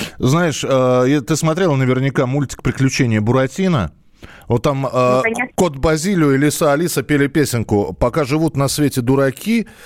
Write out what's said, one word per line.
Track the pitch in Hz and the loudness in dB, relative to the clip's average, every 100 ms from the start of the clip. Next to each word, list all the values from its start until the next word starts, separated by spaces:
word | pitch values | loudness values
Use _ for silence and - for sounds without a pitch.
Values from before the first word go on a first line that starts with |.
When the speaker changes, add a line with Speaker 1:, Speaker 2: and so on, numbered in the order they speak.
| - - | -12 -4
Speaker 1:
Знаешь, | 127 160 175 135 | 0 2 0 -2
э, | - 131 127 127 127 | 0 2 2 2 2
я-, | 147 | 2
ты | 120 | 0
смотрела | 156 160 160 190 | -2 0 0 0
наверняка | 139 127 127 135 139 | 2 2 0 0 0
мультик | 127 139 139 - | 0 -2 -4 -4
«Приключения | - 117 135 - 127 110 | -4 0 0 2 0 2
Буратино»? | 107 127 131 - 190 156 82 - _ _ - - - | 2 2 0 -2 0 0 -2 -8 _ _ -20 -14 -4
Вот | 117 | -2
там, | 151 139 135 | 0 -2 -2
э, | |
Speaker 2:
Ну, | 127 123 127 | 0 2 2
конечно. | 127 - 247 - | 0 -4 -6 -2
Speaker 1:
кот | 180 139 | -4 0
Базилио | 160 156 170 185 151 | 0 0 0 2 2
и | 135 | 2
лиса | 147 - 160 | 2 2 0
Алиса | 143 175 - | 2 0 -2
пели | 123 147 139 | 0 0 2
песенку: | 160 139 120 104 104 101 87 | 0 0 -2 0 0 0 -2
«Пока | 123 160 | -2 0
живут | 131 156 160 135 | -2 0 0 0
на | 139 | -2
свете | - 143 - | 0 -2 0
дураки, | 120 135 135 131 - 233 202 - | 0 2 0 -2 -4 -4 -4 -12